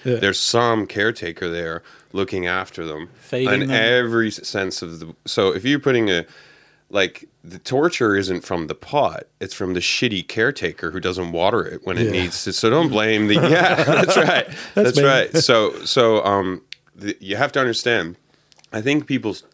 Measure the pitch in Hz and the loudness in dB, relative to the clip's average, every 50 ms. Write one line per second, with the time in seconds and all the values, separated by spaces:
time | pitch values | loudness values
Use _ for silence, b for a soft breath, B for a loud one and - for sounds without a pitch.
0 | - 131 123 110 101 98 92 - - - - 117 120 117 113 110 101 - - 107 | -4 -2 -2 2 2 0 0 0 0 0 2 2 2 2 2 0 0 -2 -2 -2
1 | 101 110 117 - - 85 82 - 92 87 85 85 85 82 82 85 - B B B | 0 -2 -2 -4 -8 -10 -8 -6 -6 -6 -6 -6 -6 -6 -8 -10 -12 B B B
2 | B B - 92 98 95 - 95 90 87 90 92 92 - - - 85 80 76 76 | B B -4 -4 -4 -4 -4 -4 -4 -2 -2 -4 -4 -8 -10 -12 -10 -10 -10 -10
3 | 82 - - - - - - 123 131 127 104 - - 135 135 113 113 113 123 123 | -12 -16 -18 -20 -14 -8 -6 -2 0 0 0 0 0 0 0 2 2 2 2 2
4 | 123 117 113 113 113 110 104 - - - - 104 95 95 95 - - 85 85 82 | 2 2 0 0 0 0 -2 -6 -10 -6 -4 -4 -4 -4 -4 -8 -10 -10 -12 -12
5 | 82 80 80 _ - - - - 104 95 76 92 95 127 143 147 143 143 127 120 | -14 -16 -18 _ -10 -6 -2 0 2 2 2 0 -2 -2 -2 0 0 2 2 2
6 | 113 104 92 85 80 b b b b b b b b b b b b b - 101 | 2 2 0 0 -2 b b b b b b b b b b b b b -2 0
7 | 95 90 - - - - _ _ - 85 90 92 - - 127 131 151 170 - - | 0 0 -2 -8 -20 -20 _ _ -20 -20 -20 -16 -8 -4 0 2 2 2 0 2
8 | 123 110 101 98 98 90 92 87 - - 95 87 82 76 78 - - - - 147 | 2 2 2 2 0 -2 -4 -6 -6 -6 -4 -4 -4 -6 -8 -12 -10 -4 -2 0
9 | 135 92 76 - - _ _ - 98 95 - - 104 92 92 90 87 - - - | 0 0 -2 -6 -14 _ _ -14 -12 -12 -8 -6 -4 -4 -2 -2 -2 -2 -2 0
10 | - 123 107 92 85 - - 113 110 131 143 - 98 85 76 - - 85 80 92 | -2 -2 -2 -2 -6 -6 -2 0 0 0 -2 -2 -6 -6 -6 -6 -10 -8 -6 -4
11 | 85 92 92 90 90 87 82 85 85 98 113 110 85 - - 78 - - 90 87 | -4 -4 -4 -4 -6 -4 -2 0 0 2 2 0 -2 -4 -8 -10 -6 -4 -2 0
12 | 117 110 92 92 90 87 - - - 98 92 - - 113 120 156 170 151 123 107 | 0 0 0 0 -2 -2 -4 -6 -8 -6 -4 0 2 2 4 4 2 2 2 2
13 | 107 110 110 107 107 104 104 - - - 156 175 175 185 - - - 135 151 - | 2 2 2 2 4 4 4 4 4 4 4 4 4 4 2 2 2 2 4 4
14 | - - 190 190 165 151 175 135 113 - B B B B B 196 214 123 123 143 | 4 4 4 4 4 4 2 2 0 -2 B B B B B 2 2 4 4 4
15 | 143 139 135 131 101 - - 165 151 - 123 113 107 90 - - - - - 135 | 4 6 6 4 2 2 2 2 4 4 4 4 4 2 -2 -4 -4 -2 2 4
16 | 120 113 110 104 - 98 101 98 95 92 92 87 - - - _ _ _ _ - | 4 4 4 4 2 2 2 2 0 -2 -4 -8 -10 -16 -20 _ _ _ _ -12
17 | 98 104 101 - 107 95 98 104 135 143 - 139 131 127 113 - - 123 120 107 | -8 -8 -8 -8 -6 -6 -2 -2 -2 0 0 0 0 0 0 -2 0 0 0 0
18 | 85 82 90 _ _ b b b b b b b b - - 110 110 135 143 151 | 0 -4 -8 _ _ b b b b b b b b -12 -8 -4 -2 0 0 0
19 | 147 - 139 127 107 110 95 - - _ | 0 -2 -4 -4 -2 -4 -6 -8 -10 _